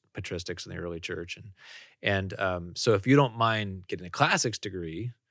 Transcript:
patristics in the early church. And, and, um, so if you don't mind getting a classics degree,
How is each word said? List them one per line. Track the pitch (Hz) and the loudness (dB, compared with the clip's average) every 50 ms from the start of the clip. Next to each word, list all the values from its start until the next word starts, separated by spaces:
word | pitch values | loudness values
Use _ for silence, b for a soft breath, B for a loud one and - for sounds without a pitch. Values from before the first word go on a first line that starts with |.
| _ _ - | _ _ -12
patristics | - 92 - 95 87 87 - 87 - - | -10 -8 -6 -6 -6 -6 -6 -8 -8 -8
in | 92 90 | -10 -8
the | 87 | -8
early | 85 87 85 82 | -6 -6 -6 -8
church. | 82 - 90 90 87 87 - | -8 -8 -8 -8 -8 -8 -12
And, | - - 104 98 B B B B B B B B B - | -14 -14 -18 -20 B B B B B B B B B 0
and, | 110 101 95 98 95 - - | 2 2 2 2 -2 -2 -2
um, | 98 95 90 87 87 87 - | 0 0 0 0 -4 -6 -6
so | - - 123 110 | 0 4 4 4
if | 98 98 | 6 6
you | 127 135 | 6 8
don't | 143 143 120 110 | 8 6 6 2
mind | 117 117 113 113 110 104 98 95 92 90 - | 2 2 2 2 2 0 -2 -4 -8 -8 -8
getting | 101 87 90 | -8 -8 -8
a | 87 | -8
classics | - - 139 165 202 180 - 127 107 - | 0 2 2 4 4 4 2 0 -2 -4
degree, | - 104 92 92 85 80 80 87 110 123 117 - _ _ | -6 -6 -6 -6 -6 -6 -6 -6 -6 -8 -8 -12 _ _